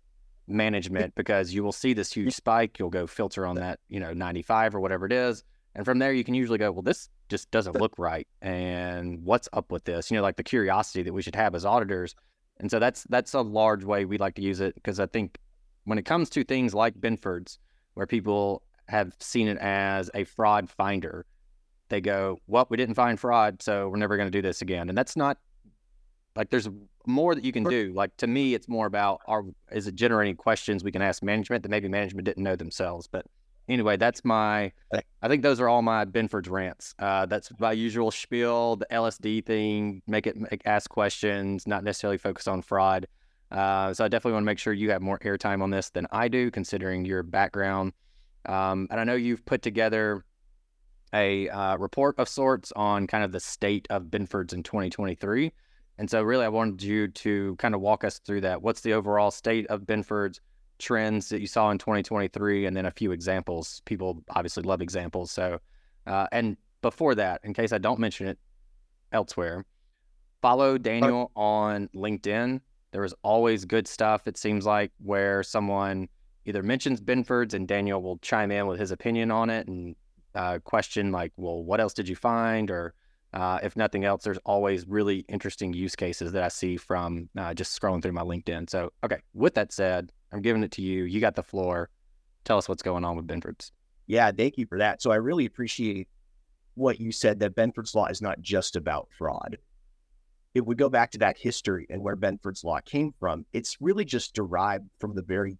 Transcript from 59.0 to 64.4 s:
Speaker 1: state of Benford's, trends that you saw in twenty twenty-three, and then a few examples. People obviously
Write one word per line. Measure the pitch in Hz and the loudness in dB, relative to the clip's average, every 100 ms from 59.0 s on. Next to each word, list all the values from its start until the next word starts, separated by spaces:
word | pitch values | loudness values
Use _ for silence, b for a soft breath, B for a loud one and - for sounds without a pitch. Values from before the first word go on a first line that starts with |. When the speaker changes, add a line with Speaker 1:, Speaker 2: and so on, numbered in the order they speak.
| 101 104 104 | 2 4 2
Speaker 1:
state | - - 113 104 | 2 0 0 0
of | 107 98 | -4 -2
Benford's, | 110 98 107 98 90 _ _ _ - | -2 0 -2 -2 -6 _ _ _ -12
trends | - 117 110 107 - | -2 0 2 0 -2
that | 107 | -4
you | 101 | -2
saw | - 107 | 2 2
in | 101 | 2
twenty | - 104 | 0 0
twenty-three, | 92 107 98 - 104 101 98 | 0 -2 -2 0 0 2 0
and | 95 | -2
then | 92 | -4
a | |
few | - 107 | -2 -2
examples. | 87 87 95 90 85 80 - - | -2 -2 -2 -2 -6 -6 -10 -8
People | 101 92 85 - | -4 -4 -6 -6
obviously | - | -4